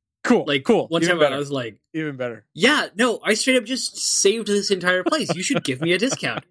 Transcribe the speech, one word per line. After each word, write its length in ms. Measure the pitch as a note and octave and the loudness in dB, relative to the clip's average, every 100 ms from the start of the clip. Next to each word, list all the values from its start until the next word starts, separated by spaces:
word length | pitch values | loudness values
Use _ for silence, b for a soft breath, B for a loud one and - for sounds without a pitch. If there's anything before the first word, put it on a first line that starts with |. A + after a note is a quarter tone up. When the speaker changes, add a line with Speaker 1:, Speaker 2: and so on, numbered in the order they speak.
| _ _ | _ _
Speaker 1:
Cool, 220 | - A3 D3 | 2 2 2
Speaker 2:
Like, 160 | C#3+ | 0
Speaker 1:
cool. 240 | C3 G#3 - | 2 2 2
Speaker 2:
one 160 | E3 | 0
Speaker 1:
Even 120 | E3+ F3 | 2 4
Speaker 2:
time 20 | C#3+ | 2
Speaker 1:
better. 100 | C#3 | 2
Speaker 2:
I 20 | |
was 140 | C#3+ | -4
like, 280 | C#3 A#2 G2+ _ | -6 -6 -12 _
Speaker 1:
Even 220 | D#3+ D#3 C3 | -8 -8 -6
better. 300 | B2 A2 _ | -8 -8 _
Speaker 2:
"Yeah, 340 | D3+ A3+ D4 E3+ F3+ | 0 2 2 -2 -2
no, 240 | B3 G3 F3 | 0 0 -2
I 80 | |
straight 240 | G#3+ C4 B3+ | 0 2 2
up 80 | G#3 | 0
just 320 | B3+ - - | -4 -6 -6
saved 500 | - - G3 A3+ G#3 | -4 2 2 2 0
this 240 | G3+ G3+ | 0 0
entire 320 | F#3+ F3+ F3+ | 0 0 0
place. 320 | D#4 D#4 F3+ E3 | 0 -2 -2 -4
You 80 | |
should 220 | F3+ F3 - | -2 -2 -2
give 160 | B2+ | -2
me 100 | E3 | 0
a 60 | F3+ | 2
discount." 480 | B3 - C#3 A2 - | 0 -2 -4 -6 -10